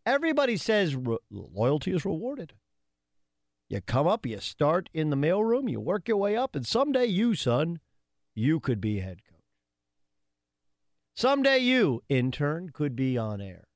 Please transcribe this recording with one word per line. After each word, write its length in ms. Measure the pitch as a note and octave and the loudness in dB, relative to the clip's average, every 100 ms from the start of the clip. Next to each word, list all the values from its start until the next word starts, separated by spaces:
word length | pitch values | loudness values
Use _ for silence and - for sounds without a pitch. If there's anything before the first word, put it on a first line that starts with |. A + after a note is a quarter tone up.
| - | 0
Everybody 500 | C#4 D#4+ D4 C4+ G#3+ | 0 2 2 2 0
says 380 | - G#3+ F3+ | 0 2 2
re-, 240 | C3+ B2 A2+ - | -2 -2 -4 -6
loyalty 640 | G2+ F#2 F#2+ A#2+ D3 F#3 | -14 -12 0 2 2 0
is 120 | F#3 | -2
rewarded. 480 | F#3+ D#3+ A#3 C#4 E3 _ _ _ _ _ _ _ _ _ _ _ _ | -2 -4 -6 -8 -12 _ _ _ _ _ _ _ _ _ _ _ _
You 120 | G2+ | -8
come 280 | - B2 D#3 | -2 0 2
up, 180 | G#3+ B2 | 0 -4
you 140 | G#2 | -8
start 500 | - - D3 F3 - | -10 -2 0 0 -2
in 180 | D#3+ D#3 | -4 0
the 60 | C#3 | 0
mailroom, 540 | D3 G3 A3+ B3 C4 | 2 2 2 0 0
you 80 | A2 | -4
work 300 | A2+ G3 - | -2 -4 0
your 80 | G#3 | 0
way 200 | G3+ A3 | 0 0
up, 200 | C4 D3 | -2 -4
and 100 | A#2+ | -2
someday 400 | A#3 C#4+ B3+ B3 | 0 2 2 2
you, 300 | F#3 A#3 G3 | 2 0 0
son, 420 | B2+ A#2+ E3 E3+ - _ _ _ _ | 0 0 0 -4 -12 _ _ _ _
you 240 | - A#2 D#3+ | -2 0 2
could 220 | - A2+ | 0 -2
be 180 | G#2+ G#2 | -2 -2
head 220 | F#2 F2 | -6 -12
coach. 160 | _ _ _ _ _ _ _ _ _ _ _ _ _ _ _ _ _ _ _ | _ _ _ _ _ _ _ _ _ _ _ _ _ _ _ _ _ _ _
Someday 440 | - B3 C#4 C4+ C4+ | -2 2 4 4 4
you, 440 | B3 B3+ F3+ A#2 - | 4 4 4 0 0
intern, 640 | C3+ B2+ - C#3+ D#3+ F3+ | 2 2 0 -2 -2 -8
could 260 | - D3 A#2+ | -4 -4 -2
be 200 | C3 B2 | -2 0
on 240 | A2 G2+ | -2 -6
air. 280 | G2 F2 _ | -10 -16 _